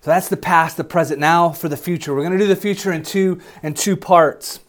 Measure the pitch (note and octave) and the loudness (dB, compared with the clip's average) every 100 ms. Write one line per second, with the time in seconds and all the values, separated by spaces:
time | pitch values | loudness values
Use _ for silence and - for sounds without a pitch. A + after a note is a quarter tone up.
0 | - E3 F#3 F#3 - F3 D#3+ - - F3 | 2 0 0 -4 2 2 2 -4 -4 -2
1 | D3+ C#3+ D3+ E3+ E3+ D#3 D3+ D3 - F3 | -2 0 2 4 2 0 -6 -6 -4 -6
2 | - C#3 D#3 F#3 G3+ F#3 G#3 G3 G3 E3 | -2 -4 0 0 2 2 0 -4 -2 -4
3 | D#3 G3 F#3+ F3+ - - D#3 D3 - F#3 | -2 0 0 -2 -8 -10 -8 -4 -2 -2
4 | - F3 D#3 - - - | 4 6 6 2 -12 -14